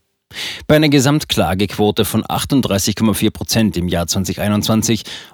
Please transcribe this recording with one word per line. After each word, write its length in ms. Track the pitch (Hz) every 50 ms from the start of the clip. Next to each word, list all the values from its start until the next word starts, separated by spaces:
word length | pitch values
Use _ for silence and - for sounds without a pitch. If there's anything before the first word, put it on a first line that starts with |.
| _ _ _ _ _ _ - - - - - - - _
Bei 80 | 151
einer 120 | 151 156 156
Gesamtklagequote 1160 | 143 147 123 139 143 151 - - - - 101 78 90 95 104 95 - - 107 104 101 - 104
von 180 | - - 110 -
achtunddreißig 680 | - 76 - - - 143 135 113 - 98 98 - - 104
Komma 200 | - 113 110 98
vier 180 | - - 107 -
Prozent 440 | - - - - 117 110 104 82
im 120 | 90 87 90
Jahr 180 | 87 85 85
zweitausendeinundzwanzig 960 | 80 - 98 95 - 92 - 90 104 104 104 104 - 110 110 107 - 117 107 - - - - - -